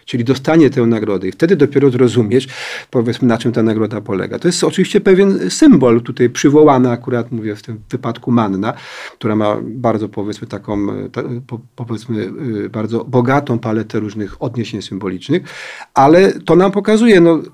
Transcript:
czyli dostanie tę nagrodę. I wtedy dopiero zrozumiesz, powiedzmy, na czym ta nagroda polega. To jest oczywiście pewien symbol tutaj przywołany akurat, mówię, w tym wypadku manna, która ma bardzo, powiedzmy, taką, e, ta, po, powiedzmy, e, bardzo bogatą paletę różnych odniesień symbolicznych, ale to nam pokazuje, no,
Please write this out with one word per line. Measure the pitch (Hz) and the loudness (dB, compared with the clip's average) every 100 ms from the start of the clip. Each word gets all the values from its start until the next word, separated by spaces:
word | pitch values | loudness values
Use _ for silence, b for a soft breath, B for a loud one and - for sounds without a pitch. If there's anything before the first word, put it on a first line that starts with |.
| - | -8
czyli | 127 | -4
dostanie | 117 131 - 160 139 | -2 -2 2 4 4
tę | 135 | 4
nagrodę. | 117 113 107 95 95 | 0 0 -2 -4 -4
I | |
wtedy | - 165 185 | -2 0 2
dopiero | 139 143 139 | 2 2 2
zrozumiesz, | 123 123 113 107 123 - B B B B | 4 2 2 2 0 -2 B B B B
powiedzmy, | 131 117 113 127 | -4 -2 0 0
na | 113 | 0
czym | 120 | 0
ta | 117 | 0
nagroda | 113 110 107 110 | 0 0 -2 -6
polega. | 104 98 95 107 | -6 -6 -6 -4
To | 175 | -2
jest | 175 | 0
oczywiście | 156 - 185 214 | -2 0 0 0
pewien | 202 185 196 196 180 | 2 4 4 0 -4
symbol | - 294 180 127 117 | 2 6 6 6 2
tutaj | 120 120 123 | 0 0 0
przywołany | 127 147 147 151 131 127 | 2 4 6 6 6 2
akurat, | 120 - 123 117 | -2 -4 -6 -6
mówię, | 120 107 104 | -8 -8 -10
w | |
tym | - 110 - | -12 -16 -10
wypadku | 131 123 117 - | -10 -8 -8 -2
manna, | 120 107 95 107 139 B B B | -2 0 -2 -4 -8 B B B
która | - 113 107 | -8 -4 -2
ma | 104 107 | 0 -2
bardzo, | 117 117 120 107 104 | -6 -4 -2 -2 -4
powiedzmy, | 107 101 101 120 | -8 -8 -10 -12
taką, | 101 - 104 101 | -12 -6 -4 -4
e, | 101 101 | -6 -8
ta, | - - 120 131 | -8 -8 -10 -10
po, | 113 - - | -14 -14 -14
powiedzmy, | 117 110 - 110 101 - 139 107 104 | -10 -10 -8 -8 -8 -8 -8 -6 -6
e, | |
bardzo | 110 107 113 - | -6 -6 -6 -2
bogatą | 123 120 139 143 131 | 0 2 0 0 -4
paletę | 117 110 107 113 | -2 -4 -4 -6
różnych | 107 107 98 - | -6 -8 -10 -8
odniesień | 135 117 107 107 | -8 -8 -8 -10
symbolicznych, | - 98 95 92 - 165 B B B B B | -10 -10 -8 -8 -4 -6 B B B B B
ale | - 135 170 190 | 2 6 6 4
to | - - 170 | 2 2 4
nam | 190 | 4
pokazuje, | 196 208 214 233 196 | 0 0 2 4 6
no, | 170 160 - | 6 4 -2